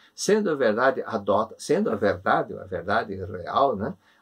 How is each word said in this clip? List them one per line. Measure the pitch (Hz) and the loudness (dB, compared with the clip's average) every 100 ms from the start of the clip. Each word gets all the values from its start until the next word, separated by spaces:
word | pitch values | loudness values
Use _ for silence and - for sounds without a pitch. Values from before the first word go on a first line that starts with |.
| _ | _
Sendo | - - 214 202 | -6 2 2 2
a | 143 | 2
verdade, | 117 107 131 120 - | 2 4 2 2 -4
adota, | 110 98 104 110 - | -2 2 2 0 -6
sendo | - 165 220 | 0 0 0
a | 220 | 0
verdade, | 104 92 - 147 - | 0 0 0 0 0
a | - | -8
verdade | - 87 85 110 113 95 | -8 -6 -2 -2 -2 -8
real, | 98 92 82 101 139 104 | -8 -8 -4 2 2 0
né? | 120 - _ _ | -4 -8 _ _